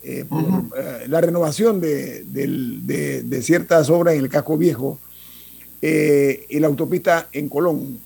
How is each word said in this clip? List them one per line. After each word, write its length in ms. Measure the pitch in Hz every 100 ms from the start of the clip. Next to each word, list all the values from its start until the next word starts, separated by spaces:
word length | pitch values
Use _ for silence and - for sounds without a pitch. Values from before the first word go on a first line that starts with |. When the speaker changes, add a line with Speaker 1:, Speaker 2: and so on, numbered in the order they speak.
Speaker 1:
eh, 220 | 135 127 135
por, 160 | 156
Speaker 2:
Ujú. 260 | 160 190 110 131
Speaker 1:
eh, 300 | 131 120 120
la 140 | 160
renovación 580 | 170 175 160 151 226 202
de, 460 | 165 139 127 123 -
del, 600 | 131 139 - 123 - 123
de, 380 | 139 147 135
de 180 | 120 131
ciertas 480 | 117 170 175 165 139
obras 260 | 170 170 156
en 60 |
el 80 | 135
casco 280 | 151 143 156
viejo, 420 | 170 127 135 - - - - - - - - -
eh, 640 | 156 156 151 143 139 135 -
y 100 | 151
la 80 | 156
autopista 640 | 139 156 175 175 170 -
en 160 | 139 147
Colón, 540 | 143 175 147 135 120